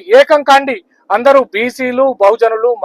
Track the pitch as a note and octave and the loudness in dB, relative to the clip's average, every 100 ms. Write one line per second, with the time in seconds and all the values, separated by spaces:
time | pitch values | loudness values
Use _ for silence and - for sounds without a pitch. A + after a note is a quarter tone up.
0 | F4 C4 C#4+ D4+ C#4+ C#4 C#4 A3 _ _ | 0 2 4 0 2 0 0 -10 _ _
1 | - G#3 B3 C#4 B3 G3+ A#3+ A#3+ B3+ B3 | -6 -2 2 2 0 -6 -6 -6 -6 -2
2 | C4+ B3 - A3+ A3+ A3 A#3+ A#3 | -4 0 0 2 0 -2 -4 -4